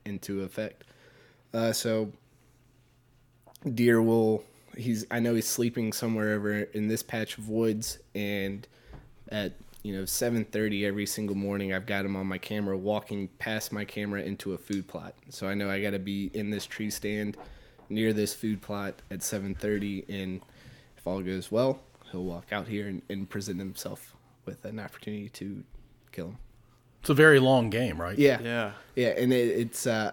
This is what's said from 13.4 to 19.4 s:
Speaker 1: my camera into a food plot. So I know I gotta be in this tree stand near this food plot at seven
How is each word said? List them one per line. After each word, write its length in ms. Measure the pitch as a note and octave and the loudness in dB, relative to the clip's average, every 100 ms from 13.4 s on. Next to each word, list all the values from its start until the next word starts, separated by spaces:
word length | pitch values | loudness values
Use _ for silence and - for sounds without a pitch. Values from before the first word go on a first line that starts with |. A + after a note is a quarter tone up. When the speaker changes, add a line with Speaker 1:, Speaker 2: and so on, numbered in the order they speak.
| - A2 - | -4 -4 -4
Speaker 1:
my 140 | G#2 G#2 | -6 -6
camera 360 | - G#2 G2+ | -6 -4 -4
into 300 | F2 G2 - | -4 -6 -6
a 40 | F2+ | -6
food 300 | - G2+ F2+ | -4 -4 -4
plot. 280 | E2 E2+ - - | -10 -12 -16 -16
So 180 | - F#2+ | -8 -4
I 60 | |
know 160 | G2+ G2+ | -2 -2
I 120 | G2 | -2
gotta 180 | G2+ G2 | -2 -2
be 300 | F#2+ G2 G2 | -2 -2 -2
in 160 | - G#2 | -4 -4
this 160 | G#2 - | -4 -6
tree 240 | - G#2+ | -6 -4
stand 480 | - G#2 G#2 G#2 G2+ - - - - - | -4 -4 -2 -4 -6 -12 -18 -20 -20 -6
near 240 | G#2 A2+ | 0 2
this 220 | G#2+ G#2 | 2 0
food 280 | - A2 G#2 | 0 -2 -4
plot 400 | - G2+ G2 - - | -4 -6 -6 -10 -12
at 140 | F#2+ | -8
seven 320 | - G#2 | -4 -4